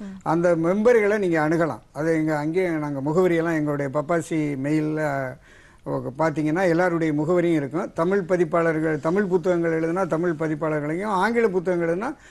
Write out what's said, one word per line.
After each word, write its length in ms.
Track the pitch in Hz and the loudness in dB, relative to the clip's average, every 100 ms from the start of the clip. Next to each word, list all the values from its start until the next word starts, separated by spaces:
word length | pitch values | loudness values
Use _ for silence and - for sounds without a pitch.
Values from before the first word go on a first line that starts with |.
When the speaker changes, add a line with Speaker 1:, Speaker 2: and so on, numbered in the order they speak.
Speaker 1:
ம். 40 | 202 190 | -16 -10
Speaker 2:
அந்த 340 | 147 165 175 165 | -2 2 4 2
மெம்பர்களை 640 | 165 202 226 233 202 214 | 2 2 4 4 4 2
நீங்க 300 | 185 160 151 | 2 2 2
அணுகலாம். 340 | 165 160 113 - | 2 0 -2 -10
அது 220 | 143 160 | -4 0
எங்க 240 | 160 156 151 | 0 0 -2
அங்கேயே 300 | 151 180 180 | -2 0 0
நாங்க 420 | 160 147 139 139 | -2 -4 -4 0
முகவரியெல்லாம் 460 | 165 180 165 165 160 | 2 2 2 0 0
எங்களுடைய 340 | 147 143 139 | -2 -2 -2
பப்பாசி 600 | 147 147 170 - 160 147 135 | -4 0 -2 -2 -2 -2 -4
மெயில்ல, 720 | 143 156 151 156 151 139 131 - - - - - | -2 0 0 -2 -2 -2 -6 -10 -20 -20 -20 -16
ஓ, 160 | - 139 127 131 | -6 -6 -6 -2
பாத்தீங்கன்னா 500 | 160 156 151 165 185 | -2 0 -2 2 2
எல்லாருடைய 440 | 165 180 170 160 | 2 2 2 0
முகவரியும் 440 | 147 151 180 170 160 | 0 2 2 2 0
இருக்கும். 360 | 135 156 226 | 0 -4 -6
தமிழ் 320 | - 170 202 175 | -2 0 0 0
பதிப்பாளர்கள், 720 | 180 165 170 165 156 160 156 | 0 2 2 2 0 0 -2
தமிழ் 240 | 160 190 | 0 0
புத்தகங்கள் 560 | 202 180 180 175 165 160 | 2 0 2 0 0 0
எழுதுனா 260 | 165 180 185 | -2 -2 0
தமிழ் 240 | 160 175 | 0 0
பதிப்பாளர்களையும், 840 | 156 156 151 156 156 147 170 214 185 | -2 -4 -2 -2 -2 -2 -4 -2 0
ஆங்கில 260 | 208 233 226 | 0 2 2
புத்தகங்கள் 400 | 180 175 175 165 | 0 0 0 0
எழுதுனா 260 | 175 247 294 - | -2 -4 -10 -18